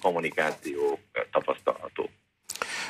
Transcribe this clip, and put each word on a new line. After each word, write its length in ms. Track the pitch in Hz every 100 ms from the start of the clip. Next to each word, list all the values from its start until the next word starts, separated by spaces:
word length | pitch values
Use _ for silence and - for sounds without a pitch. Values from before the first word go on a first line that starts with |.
kommunikáció, 960 | 95 85 80 80 76 73 76 71 73 - -
ö, 80 | 60 -
tapasztalható. 800 | - - 67 - - 69 - - - _ _ - - - -